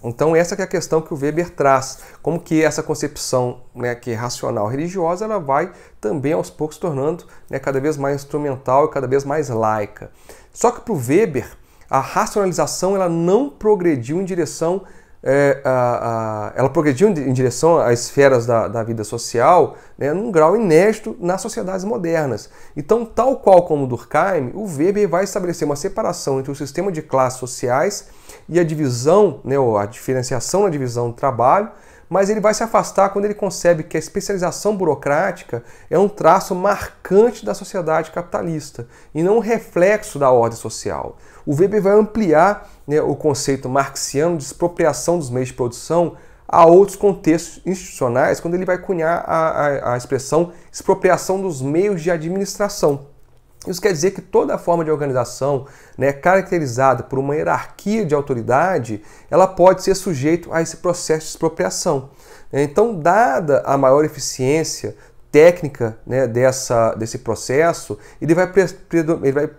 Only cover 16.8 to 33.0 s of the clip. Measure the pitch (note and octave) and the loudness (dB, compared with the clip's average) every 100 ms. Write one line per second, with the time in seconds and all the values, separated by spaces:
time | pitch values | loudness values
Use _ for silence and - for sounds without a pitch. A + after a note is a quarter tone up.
16.8 | D3+ C3 G#3 E3 C3+ B2+ B2+ - D#3+ D#3+ | 0 2 2 2 -2 0 0 2 2 4
17.8 | A#2 A#2+ - - C#3 B2+ A#2 A#2 F#2 A2+ | 2 0 0 4 4 4 2 0 0 -4
18.8 | A2+ A2+ G#2 A#2 - A#2 C3+ F3 B2+ - | -6 -6 -8 -8 -6 2 6 6 4 -4
19.8 | - - C3+ E3+ A#3 E3+ D#3 G#3+ G#3 D#3 | -20 -6 -4 -4 0 4 4 4 4 6
20.8 | G3+ G#3+ A3 - F3 F#3+ A3 A3+ F#3+ F#3+ | 4 0 -8 -6 -4 -4 -6 -8 -6 -6
21.8 | F#3+ A#3 E3+ E3 C#3+ G#2+ - - - - | -6 -4 -2 -2 -2 -4 -10 -20 -14 -12
22.8 | - A#3 A#3 - B3+ C4+ - F3+ F3 D3 | 0 0 0 0 0 2 6 6 6 -2
23.8 | C3 A#2+ - D3 F#3 F3 B2 F3+ G#3+ C#3 | -2 -4 -2 0 2 0 -4 -8 -8 -2
24.8 | F3 G#3 G3 E3+ G3 G#3 F3+ E3 D#3 C#3+ | 0 2 0 0 -2 -4 -4 -4 -4 -2
25.8 | G3 A3 G#3+ E3 - C3+ C3 C#3 C#3 - | -4 -4 -4 -4 -4 -4 -4 -8 -8 -4
26.8 | G3 D#3 D3+ C3+ B2+ - B2 - B2 B2+ | -4 -4 -2 0 0 -2 -10 -6 -2 0
27.8 | F#3 - - - - - - E3 E3 D#3 | -2 -4 -14 -20 -20 -20 -2 0 0 0
28.8 | C#3+ A#2+ C3+ F#3+ G3+ C3+ A#2 C#3 B2+ G#2 | -2 0 4 4 4 0 -2 0 2 0
29.8 | G2+ - - B2+ B2 B2+ - F#3 G3+ D3 | -2 -6 -4 -4 -2 -4 -2 0 0 -2
30.8 | B2+ A#2 A#2+ A#2 C#3 A#2 B2 F3+ A3 - | -4 -4 -4 -2 -2 2 4 4 0 -12
31.8 | - - - F3+ G3 G#3+ G#3 G#3+ A3+ G#3+ | -20 -20 -2 0 2 2 0 0 0 0
32.8 | F3+ - | 0 0